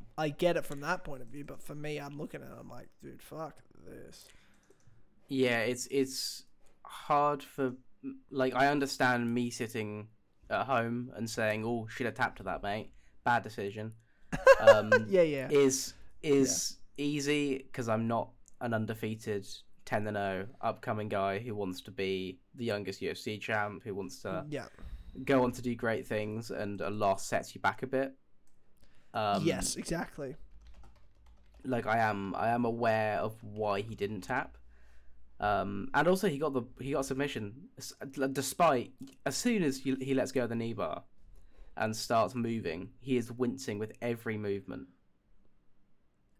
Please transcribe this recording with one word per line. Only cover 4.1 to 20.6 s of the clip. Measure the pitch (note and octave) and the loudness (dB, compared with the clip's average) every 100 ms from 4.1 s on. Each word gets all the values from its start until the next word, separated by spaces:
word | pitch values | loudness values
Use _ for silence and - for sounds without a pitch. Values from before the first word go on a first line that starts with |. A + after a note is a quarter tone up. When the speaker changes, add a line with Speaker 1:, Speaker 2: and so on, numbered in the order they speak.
| - - - - - - - - - - - - | -18 -20 -20 -20 -20 -20 -20 -20 -20 -20 -20 -4
Speaker 2:
Yeah, | C3+ B2+ A#2 | 2 4 4
it's, | A2 B2 - | 2 -2 -2
it's | C#3 C3+ C3 - - - - - - | 0 0 -2 -8 -8 -16 -20 -20 -20
hard | - - - D3 D3 C#3+ | -16 -10 0 2 4 0
for, | - - C3+ B2 - - C3+ - - | -4 -2 -2 -2 -12 -14 -12 -12 -6
like, | C3+ C3 | 0 2
I | A#2+ C#3 | 6 6
understand | D3 C3+ - C3 B2 A#2+ | 6 2 4 4 4 2
me | A#2+ A#2+ | 2 0
sitting | - A#2 A2+ G#2+ G#2 G#2+ - _ _ - | -2 -4 -4 -4 -6 -12 -18 _ _ -4
at | A2 A2+ | -2 2
home | A#2+ A#2 A#2+ B2 - | 2 2 -2 -4 -6
and | A2+ | -4
saying, | - A2 G#2+ | 0 2 2
"Oh, | A2+ A#2+ A2+ | 0 -2 -4
should | - | -4
have | A#2+ A2 | -4 0
tapped | B2 - | -2 -2
to | |
that, | F#2+ E2 | -6 -4
mate. | G2+ G#2+ - - - - | -2 -4 -6 -14 -20 -4
Bad | - A#2+ | 2 2
decision." | A2 A2 G2+ G#2+ A2 A2 - _ - | 0 -4 -6 -6 -8 -10 -20 _ -8
Speaker 1:
<laughs> | - - C5+ | 6 8 10
Speaker 2:
Um, | - - G#2+ B4+ - | 10 10 8 4 6
Speaker 1:
Yeah, | F#3+ | 6
yeah. | E3 C#3+ - | 6 4 4
Speaker 2:
is, | D3 C#3 C3 - - - - | 6 8 6 -2 -10 -14 -4
is | D#3+ C#3 C3 - - - - - | 4 6 6 4 -2 -6 -12 -4
Speaker 1:
Yeah. | C#3+ | -2
Speaker 2:
easy | D3 C#3 D3 C#3+ C3 - | 0 2 4 2 0 -4
'cause | - A#2 | -4 0
I'm | A2 A2+ | 2 2
not | A#2 - - - - | 0 -2 -8 -20 -8
an | B2 | -2
undefeated | A2+ A2 A2+ A2 A2 - G#2 F#2+ - - - | 0 0 -2 -4 -4 -2 -4 -4 -12 -14 -16
ten | - A2 G#2 | -2 0 0
and | G#2 | 0
oh | G2 F#2+ F#2+ - | 0 -2 -4 -4